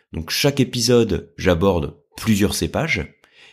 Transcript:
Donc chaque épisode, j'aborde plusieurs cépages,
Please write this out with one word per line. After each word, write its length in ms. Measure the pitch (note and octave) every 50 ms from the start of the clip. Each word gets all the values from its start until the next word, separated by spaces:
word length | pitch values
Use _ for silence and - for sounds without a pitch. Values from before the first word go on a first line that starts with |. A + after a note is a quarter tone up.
| _ _
Donc 200 | - E2 D#2 -
chaque 280 | - - - C#3+ C#3 -
épisode, 720 | B2+ - - B2 A2 B2 B2 A#2+ A#2 G#2+ E2+ - - - _
j'aborde 580 | - D2+ F#2 F2 E2 F#2 G2 F#2 F2 C#2+ C#2 - - _ _ _
plusieurs 380 | - - A2 A2 G2 G#2 G2 G2
cépages, 600 | - F#2 D2+ - G2+ C#3+ D#3+ - F#2 D2 - _ _ _ _ _ - - -